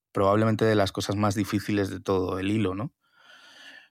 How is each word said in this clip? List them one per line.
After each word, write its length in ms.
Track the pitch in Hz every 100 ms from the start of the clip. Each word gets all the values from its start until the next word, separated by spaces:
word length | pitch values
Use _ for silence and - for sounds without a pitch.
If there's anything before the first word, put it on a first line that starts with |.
| _
probablemente 540 | - 98 104 110 107 113
de 80 |
las 180 | 107 98
cosas 240 | - - 101
más 180 | 104
difíciles 540 | 101 101 104 - 104 98
de 120 | 95
todo 380 | - 95 92 92
el 120 | 98
hilo, 240 | 110 98
¿no? 180 | 95 131 _ _ _ - - - - - - -